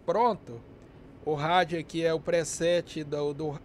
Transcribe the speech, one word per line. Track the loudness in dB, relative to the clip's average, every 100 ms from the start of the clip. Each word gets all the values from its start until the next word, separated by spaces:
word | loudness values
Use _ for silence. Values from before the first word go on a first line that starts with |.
| -2
Pronto. | 2 2 0 -8 -16 -18 -20 -20 -20 -20 -8
O | -4
rádio | -2 2 4 4 -2
aqui | -4 0
é | 2
o | 2
preset | 2 0 0 0 2 2 0 -8
do, | -6 -4 -2
do, | -4 -6 -8